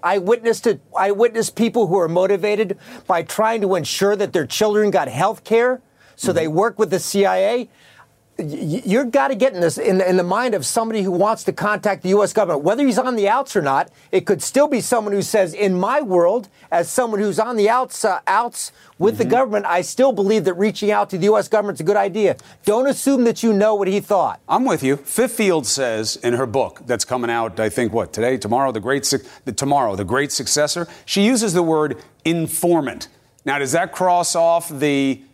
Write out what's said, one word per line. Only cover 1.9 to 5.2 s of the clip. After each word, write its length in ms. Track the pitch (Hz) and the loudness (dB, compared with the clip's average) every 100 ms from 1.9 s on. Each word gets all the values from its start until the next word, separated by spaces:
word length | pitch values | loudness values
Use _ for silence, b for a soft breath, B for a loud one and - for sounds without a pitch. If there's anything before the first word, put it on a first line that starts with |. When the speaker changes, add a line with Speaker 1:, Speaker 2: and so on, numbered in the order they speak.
| 190 | 2
Speaker 1:
are 100 | 165 | 2
motivated 680 | 170 190 202 202 208 202 185 B B - | 2 2 0 0 -2 -2 -6 B B -4
by 160 | 170 | -2
trying 400 | 160 - 220 226 | -2 -2 -2 0
to 120 | 202 185 | 0 -2
ensure 400 | 139 - 196 202 | -2 0 0 0
that 180 | 190 | 0
their 120 | 175 135 | -2 -2
children 440 | - 214 208 208 | 0 2 2 2
got 180 | 185 147 | 2 0
health 360 | 120 | -2